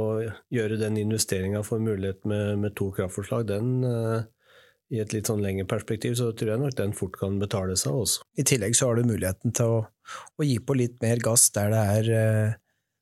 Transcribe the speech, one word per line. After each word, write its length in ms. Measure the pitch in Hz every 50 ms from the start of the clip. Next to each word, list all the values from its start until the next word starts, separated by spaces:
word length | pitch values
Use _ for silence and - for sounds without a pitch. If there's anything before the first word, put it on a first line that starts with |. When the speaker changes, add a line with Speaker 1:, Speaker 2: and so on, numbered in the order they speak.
| 110 110 110 110 113 110 98 - - _
Speaker 1:
gjøre 240 | - 120 107 104 113 107 110
den 160 | 107 107 107
investeringen 640 | 104 107 110 107 - - 101 95 92 95 101 107 104
for 160 | - 120 110
mulighet 480 | 110 113 107 95 95 98 95 - - 107
med, 320 | 104 104 104 104 104 101 104
med 100 | 104 -
to 140 | - 101 95
kraftfôrslag, 560 | 95 - 95 90 - - - - - 117 117 101
den, 320 | 101 101 113 127 127 127 127 127
øh, 400 | 120 117 113 110 113 113 113 - _ _ _ _ - - - _ _ _ _ _
i 80 | - 110
et 140 | 107 101 -
litt 140 | 110 101 -
sånn 80 | 110 104
lengre 300 | 101 98 95 98 95 -
perspektiv, 460 | 117 104 - - 117 104 - 120 120 123
så 140 | 123 117 110
tror 140 | - 120 107
jeg 80 | 107 120
nok 140 | 147 143 -
den 180 | - 101 104 104 -
fort 140 | 104 92 -
kan 220 | - - 95 98 98
betale 380 | 101 101 - 98 95 92 92 95
seg 160 | - 131 143
også. 300 | 135 101 - - - - - _
Speaker 2:
I 80 | -
tillegg 320 | 139 139 143 120 98 104 120
så 140 | - 139 123
har 80 | 113 117
du 80 | 120
muligheten 460 | 120 110 87 90 92 95 - - 120 110
til 220 | - 120 113 113
å, 0 | 113 110
å 560 | - _ _ _ - - - - - _ -
gi 140 | 156 147 127 104 -
på 80 | - 139
litt 220 | 127 123 120 - -
mer 220 | 117 113 117 120
gass 220 | 117 113 117 120 - - -
der 160 | 104 101 104
det 120 | 110 110 107 98
er, 160 | 101 110 110 113
øh, 460 | 113 110 110 110 110 107 107 107 110 - _ _ _ _ _ _ _ _